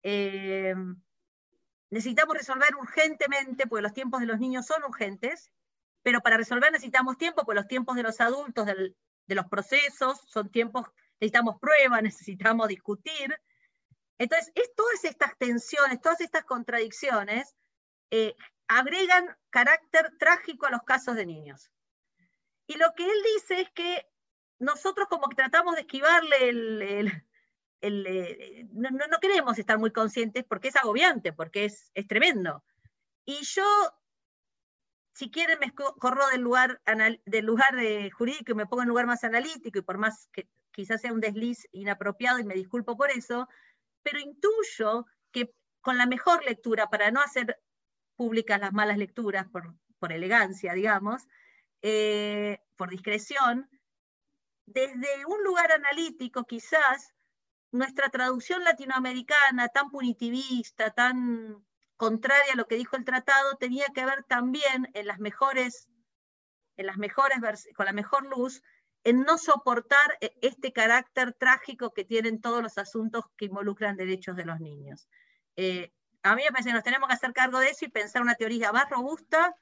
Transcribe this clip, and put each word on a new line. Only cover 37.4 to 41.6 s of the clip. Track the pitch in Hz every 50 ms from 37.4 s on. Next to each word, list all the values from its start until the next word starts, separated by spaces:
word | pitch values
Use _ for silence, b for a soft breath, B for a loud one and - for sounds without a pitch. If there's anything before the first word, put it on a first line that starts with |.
| 214
lugar | 220 226 226 269 269 254
de | 254 233 220 214 208 202 196
jurídico | - - 233 240 285 311 226 -
y | 233
me | 214 208
pongo | - - 247
en | 247 240
un | 233
lugar | 240 240
más | 240 240 233
analítico, | - 233 226 233 254 320 320 269 - 233 - 196
y |
por | 180 - 185 190
más | 214 220 214 - - _
que | _ - - _ _ _ _ _
quizás | _ - 196 190 226 220
sea | - 247
un | 233 226
desliz | 220 220 202 214 226 240 247 -